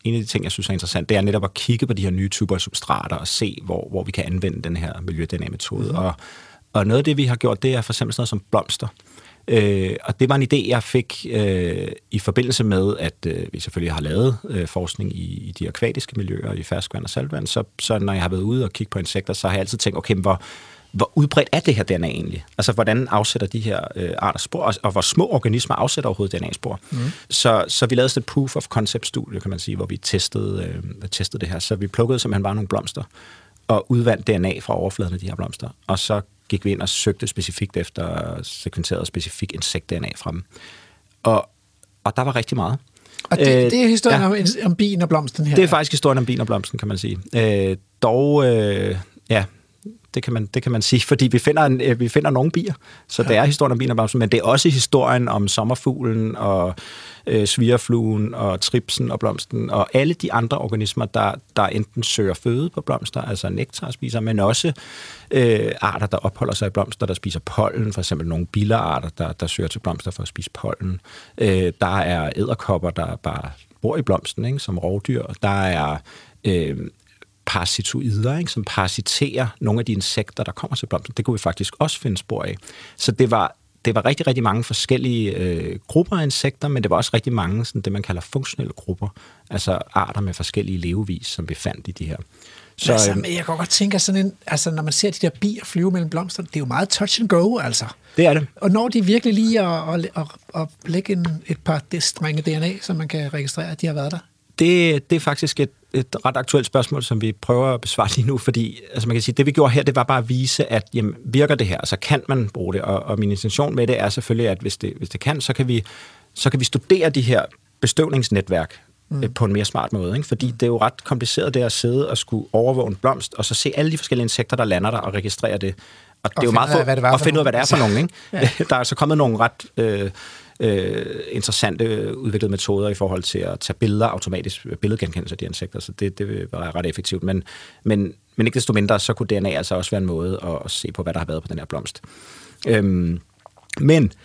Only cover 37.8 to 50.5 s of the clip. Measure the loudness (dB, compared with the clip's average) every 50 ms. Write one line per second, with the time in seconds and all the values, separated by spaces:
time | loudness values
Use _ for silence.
37.8 | -4 -4 -6 -6 -6 -4 -4 -6 -6 -6 -8 -8 -10 -10 -12 -10 -10 -8 -6 -6
38.8 | -4 -2 -4 -4 -4 -4 -6 -6 -6 -6 -8 -8 -8 -8 -6 -6 -6 -4 -4 -6
39.8 | -6 -6 -6 -6 -4 -6 -10 -10 -8 -8 -8 -8 -10 -12 -16 -20 -20 -20 -20 -20
40.8 | -20 _ _ _ _ _ _ _ 2 2 4 4 2 -2 _ _ _ _ _ _
41.8 | _ _ _ _ -4 -2 0 0 0 0 0 -2 -2 -2 -2 -2 0 0 -2 -4
42.8 | -6 _ _ _ _ _ -18 -16 -4 -2 2 4 6 6 6 6 6 4 4 4
43.8 | 6 6 4 4 4 4 4 6 4 4 2 2 2 0 0 0 0 2 2 4
44.8 | 2 2 2 2 2 2 2 2 2 0 -2 -2 0 4 6 6 6 6 4 2
45.8 | 2 0 0 2 4 4 4 4 2 2 0 0 0 0 -2 -2 -2 -4 -6 -6
46.8 | -4 -4 -4 -4 -4 -4 -4 -6 -6 -2 0 2 4 4 4 4 2 2 0 -2
47.8 | -6 _ _ _ 2 4 4 4 4 4 4 6 6 6 4 4 2 2 0 0
48.8 | -2 -2 -2 -4 -6 -10 _ -14 _ 0 2 2 2 0 -6 _ _ _ _ _
49.8 | -18 -18 -18 -20 _ _ -8 -6 -4 -2 -2 -2 -2 -2